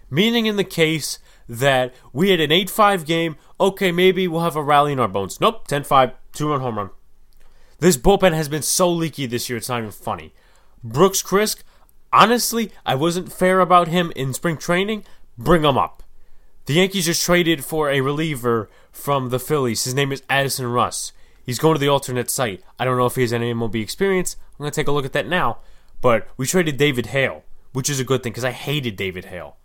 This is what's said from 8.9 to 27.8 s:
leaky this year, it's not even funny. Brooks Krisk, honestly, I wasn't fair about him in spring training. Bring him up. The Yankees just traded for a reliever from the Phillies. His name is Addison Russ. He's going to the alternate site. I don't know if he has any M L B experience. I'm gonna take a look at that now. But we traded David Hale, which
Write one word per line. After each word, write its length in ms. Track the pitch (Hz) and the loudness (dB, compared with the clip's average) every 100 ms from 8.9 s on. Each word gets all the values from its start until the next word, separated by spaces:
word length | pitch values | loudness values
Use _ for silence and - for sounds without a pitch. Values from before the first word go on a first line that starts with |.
leaky 340 | 170 165 - 127 | 0 -4 -6 -4
this 240 | 120 - | -4 -4
year, 80 | 117 | -8
it's 120 | - | -4
not 100 | 120 | -6
even 120 | 110 | -6
funny. 420 | - 113 92 78 _ _ _ - - | -10 -8 -8 -10 _ _ _ -20 -18
Brooks 400 | 117 127 190 196 | -4 4 4 4
Krisk, 400 | - 190 214 - - - _ - - | -2 0 0 -4 -14 -20 _ -20 2
honestly, 600 | 139 208 240 - 233 220 - - | 6 6 4 0 -4 -6 -6 -2
I 80 | |
wasn't 380 | 131 170 175 - | 0 0 -2 -6
fair 300 | - 185 185 | 0 2 4
about 260 | 175 180 165 | 6 6 4
him 240 | 180 170 - | 0 -2 -4
in 160 | 135 | -6
spring 240 | 123 170 147 | -4 -4 -4
training. 480 | - 175 202 214 - - - - | -2 -2 -2 -6 -10 -20 -20 -4
Bring 260 | 117 170 | 2 4
him 140 | 151 120 | 4 2
up. 260 | 82 - - - - - - - - | 0 -4 -20 -18 -16 -18 -18 -12 -2
The 80 | |
Yankees 320 | 160 190 196 165 | 2 2 0 -2
just 180 | 160 | -2
traded 400 | - 175 165 151 | 2 2 2 0
for 260 | - 160 143 | -2 -2 0
a 120 | 139 | 0
reliever 680 | 131 147 160 127 120 113 101 - - | 0 -2 -4 -2 0 0 -2 -14 -20
from 380 | - 143 139 123 | -10 -2 -2 0
the 100 | 123 | -4
Phillies. 460 | - 151 123 107 127 | -2 0 0 -2 -2
His 80 | 131 | -2
name 160 | 139 | -2
is 120 | 135 - | -4 -2
Addison 380 | 139 139 - 123 | 0 0 -2 -2
Russ. 460 | 123 98 - - - - - - | 0 0 -2 -10 -14 -20 -14 -8
He's 120 | 117 | 0
going 180 | 156 151 | 2 4
to 40 | |
the 80 | 143 | 2
alternate 420 | 139 - 123 113 | 0 0 -6 -4
site. 320 | - 120 92 - - | -2 -4 -4 -12 -4
I 80 | 127 | -2
don't 120 | 127 | 2
know 80 | 123 | 0
if 100 | 131 | 2
he 60 | |
has 120 | 117 | 0
any 160 | 117 117 | 0 -2
M 120 | 117 | -2
L 80 | 113 | -2
B 120 | 110 | -2
experience. 540 | 104 - 196 185 - - - | -4 -2 0 0 -2 -8 -14
I'm 120 | - | -10
gonna 80 | 147 | -8
take 160 | 156 147 | -2 0
a 40 | |
look 140 | 143 135 | 0 0
at 80 | |
that 140 | 147 101 | -4 -2
now. 320 | 175 123 - - - - - | 0 -2 -4 -12 -20 -14 0
But 260 | 123 110 - - | 2 2 0 -8
we 80 | 135 | -2
traded 320 | 180 156 131 | 0 0 2
David 300 | 147 123 113 | 2 2 -2
Hale, 360 | 135 120 76 - - - | -2 -2 -4 -14 -18 -10
which 180 | 127 | -6